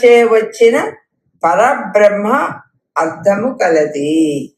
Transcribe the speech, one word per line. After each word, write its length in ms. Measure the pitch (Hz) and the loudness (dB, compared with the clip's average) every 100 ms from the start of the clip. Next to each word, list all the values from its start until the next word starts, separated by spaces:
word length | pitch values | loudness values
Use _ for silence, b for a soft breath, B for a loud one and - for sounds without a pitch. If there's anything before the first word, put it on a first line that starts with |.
| 240 | 4
చేయవచ్చిన 880 | 240 226 220 214 - 233 269 427 - _ _ _ _ | 4 4 0 -2 0 2 2 -4 -10 _ _ _ _
పరబ్రహ్మ 1080 | 165 180 240 285 220 202 208 202 208 269 202 127 _ _ _ 151 | -2 0 0 -2 -2 2 2 2 -2 -2 -4 -10 _ _ _ -6
అర్థము 600 | 160 156 202 202 247 262 | -6 -4 -2 -2 -4 -2
కలది. 920 | 185 160 151 143 143 160 156 143 127 | 0 0 -2 -4 -2 0 0 -4 -10